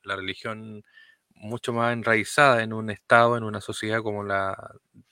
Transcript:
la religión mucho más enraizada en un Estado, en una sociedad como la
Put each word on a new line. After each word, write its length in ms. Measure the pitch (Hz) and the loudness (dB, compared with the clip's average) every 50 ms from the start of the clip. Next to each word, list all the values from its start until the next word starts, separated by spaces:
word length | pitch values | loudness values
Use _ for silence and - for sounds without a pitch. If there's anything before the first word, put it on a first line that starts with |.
| _ | _
la 140 | 101 98 | -8 -8
religión 680 | 95 95 95 95 - - 117 110 110 110 110 107 104 104 _ _ _ - _ _ _ _ _ _ | -6 -6 -8 -8 -8 -8 -10 -10 -10 -12 -14 -16 -16 -18 _ _ _ -20 _ _ _ _ _ _
mucho 380 | _ - 107 117 120 - - 120 | _ -12 -10 -10 -6 -6 -4 -2
más 200 | 117 117 117 120 | 0 0 0 0
enraizada 680 | 117 107 117 113 110 98 - - - 147 139 127 117 113 | 0 0 2 2 2 2 0 2 4 6 6 6 4 2
en 100 | 110 110 | -2 -4
un 180 | 110 110 110 | -6 -6 -6
Estado, 460 | 104 - _ - 123 117 117 117 120 | -8 -8 _ 6 6 8 8 6 4
en 80 | 117 113 | 0 -2
una 160 | 107 104 104 | -6 -8 -8
sociedad 420 | - - 107 - - 107 110 113 110 | -8 -10 -8 -6 -4 -2 -2 -2 -2
como 220 | 113 104 101 101 | -4 -4 -4 -4
la 500 | 101 98 98 98 98 95 - - - - - _ _ _ - - _ | -4 -2 -2 -2 -4 -6 -8 -12 -16 -20 -20 _ _ _ -20 -20 _